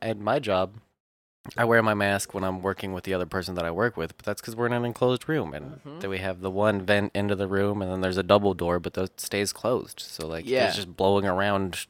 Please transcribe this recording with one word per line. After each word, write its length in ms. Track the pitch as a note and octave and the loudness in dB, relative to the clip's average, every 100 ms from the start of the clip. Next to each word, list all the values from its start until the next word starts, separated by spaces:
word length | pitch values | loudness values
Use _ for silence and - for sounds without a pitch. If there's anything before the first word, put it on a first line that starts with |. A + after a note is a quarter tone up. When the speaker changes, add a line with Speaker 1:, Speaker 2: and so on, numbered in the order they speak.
Speaker 1:
at 160 | A2+ G#2 | -4 -4
my 200 | G#2 C#3 | 0 0
job, 360 | A2 F#2 F#2 G#2 _ _ _ _ _ _ - - | 2 0 0 -4 _ _ _ _ _ _ -8 0
I 80 | |
wear 180 | A#2 A#2 | 4 6
my 120 | A2 | 6
mask 400 | G#2 G2+ G2 - | 4 4 2 0
when 100 | G2 | -2
I'm 180 | F#2+ F#2 | -2 -2
working 300 | F#2 F#2+ G2 | -2 -4 -4
with 100 | F#2 | -6
the 100 | F#2+ | -2
other 120 | F#2 E2+ | -2 -2
person 300 | F#2+ F2 F2 | -4 -4 -4
that 80 | |
I 60 | E2+ | -2
work 240 | E2+ A#2 F#2+ | 0 0 0
with, 200 | E2 - | -8 -6
but 80 | |
that's 160 | - G#2 | -8 -8
'cause 140 | - | -8
we're 120 | A2+ A#2+ | -4 -2
in 60 | |
an 120 | A#2+ | 0
enclosed 440 | A#2+ A2+ B2+ B2 - | -2 0 2 2 0
room, 240 | D#3 E2+ | -2 -2
and 180 | C#2+ D2+ - | -6 -12 -16
Speaker 2:
Mm-hmm. 220 | - D#3 | -16 -10
Speaker 1:
then 100 | G2 | -6
we 80 | F#2+ | -4
have 220 | F#2+ F2+ | -4 -4
the 100 | F#2+ | -4
one 300 | F#2+ G#2+ G2+ | 0 2 2
vent 280 | F#2 G#2 G2+ | 2 2 2
into 200 | G2+ G2+ | 0 0
the 140 | G2 G2 | 0 0
room, 340 | G2 G2+ G2+ | 2 0 0
and 80 | F#2 | -2
then 100 | F#2 | 0
there's 160 | F#2 F#2 | 0 0
a 40 | |
double 320 | F2+ G#2 G2+ | 4 6 6
door, 240 | F2+ F2 F2 | 2 0 0
but 160 | E2+ | -2
that 260 | - F#2+ - | -4 -6 -6
stays 320 | - G2+ G2+ | -6 -2 -2
closed. 460 | - A2 A#2+ - - | -2 0 0 -2 -12
So, 260 | - - D#2+ | -14 -10 -8
like, 200 | E2 F2 | -6 -2
Speaker 2:
Yeah. 220 | B2+ A2+ | 0 2
Speaker 1:
it's 80 | F#2 | 0
just 200 | F2 E2 | -4 0
blowing 300 | F#2+ G2+ G2 | 4 4 2
around 600 | F#2 G2+ G2 F#2+ - | 2 2 2 0 -4